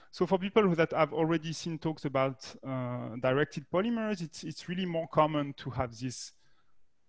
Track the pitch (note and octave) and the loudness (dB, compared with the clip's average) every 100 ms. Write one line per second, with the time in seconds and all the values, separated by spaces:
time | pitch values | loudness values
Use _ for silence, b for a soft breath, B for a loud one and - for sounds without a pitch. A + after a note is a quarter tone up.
0 | B - F3+ F#3 G3 A3+ G3+ E3 D#3+ - | B -2 2 2 4 4 6 6 4 4
1 | D3+ D3+ D#3+ E3 D#3 D3+ F3 D#3+ D#3+ D#3 | 2 4 2 2 -2 -6 -6 -4 -4 -4
2 | D3 C3 C3+ C3 - - C3+ C3 B2 B2 | -2 2 0 -2 -12 -12 -6 -4 -4 -6
3 | B2 A#2 C3 C3 D3+ - C#3+ F3 A3 A#3 | -6 -2 2 2 2 -2 -2 0 0 0
4 | A3 G3 D#3+ - D#3+ - - F3+ F#3 E3 | -2 -4 -6 -10 -12 -10 -8 -4 -2 -2
5 | E3 - D3+ D3+ C#3+ C3+ C3+ A#2 B2 A2+ | 0 4 4 4 -2 -6 -8 -4 -4 -4
6 | B2+ - - - - - _ - - _ | -8 -6 -12 -18 -20 -20 _ -20 -20 _